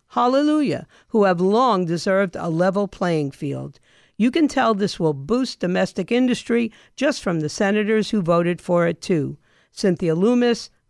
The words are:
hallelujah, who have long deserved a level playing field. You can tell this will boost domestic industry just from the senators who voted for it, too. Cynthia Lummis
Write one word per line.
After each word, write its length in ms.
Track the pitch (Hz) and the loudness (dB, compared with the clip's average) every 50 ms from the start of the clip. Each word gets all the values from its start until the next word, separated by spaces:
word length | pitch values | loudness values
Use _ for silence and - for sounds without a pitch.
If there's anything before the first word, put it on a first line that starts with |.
| _ | _
hallelujah, 800 | _ - 247 240 247 262 277 294 302 302 302 285 190 135 123 - - _ _ _ _ | _ -2 0 2 2 2 2 2 2 2 2 0 0 -2 -4 -8 -12 _ _ _ _
who 140 | - 220 202 | 2 2 4
have 160 | 190 180 170 | 4 4 2
long 460 | 185 190 208 233 262 247 208 185 180 | 2 2 2 2 2 2 2 0 0
deserved 500 | 160 175 165 - 202 190 196 202 175 - | -2 -2 -2 0 0 2 2 0 0 -4
a 140 | - 165 170 | -6 -4 -4
level 400 | 160 165 180 190 180 202 202 190 | 0 0 0 0 0 0 -4 -4
playing 420 | - - 196 175 165 156 143 139 | -4 -4 -2 0 0 0 -2 -4
field. 480 | - - 143 139 135 131 135 143 - _ _ _ _ _ _ _ _ | -6 -8 -8 -8 -6 -8 -10 -12 -14 _ _ _ _ _ _ _ _
You 140 | - 214 254 | -2 -2 0
can 180 | 254 330 302 - | 2 2 2 2
tell 240 | - 269 233 226 220 | 2 2 2 2 2
this 260 | 190 208 - - - | 0 0 -2 -2 -2
will 140 | 170 156 143 | -2 -2 -2
boost 480 | 135 139 156 233 254 262 - - - | -2 -4 -2 -2 -2 -2 -4 -4 -6
domestic 500 | 180 175 185 185 190 - - 202 175 - | -4 -2 0 0 -2 -2 -2 -6 -4 -2
industry 600 | 233 247 254 254 233 - - - 233 233 233 220 - - - _ _ | 0 2 2 2 0 -2 -2 -2 -2 0 -2 -2 -6 -14 -20 _ _
just 260 | - 262 302 - - - | -2 -2 -2 -2 -2 -4
from 160 | 202 170 160 | -4 -2 -2
the 80 | 151 | -4
senators 600 | 147 - - 208 196 208 214 208 208 220 220 196 - | -4 -4 -2 0 0 0 0 0 0 0 0 0 0
who 120 | 226 208 | -2 -2
voted 380 | 170 165 170 170 175 175 175 - | 0 2 2 2 2 0 -2 -4
for 260 | - - 175 175 170 | -2 0 0 2 2
it, 140 | 170 165 - | 0 -2 -4
too. 380 | - - 185 151 135 135 143 - _ _ _ _ _ _ | -4 -2 -2 -2 -2 -4 -8 -12 _ _ _ _ _ _
Cynthia 420 | _ - - 190 175 - 185 160 160 | _ -2 0 0 0 0 0 -2 0
Lummis 580 | 170 190 233 247 240 240 240 233 - - - _ _ _ | 2 2 2 2 2 2 2 0 -2 -6 -12 _ _ _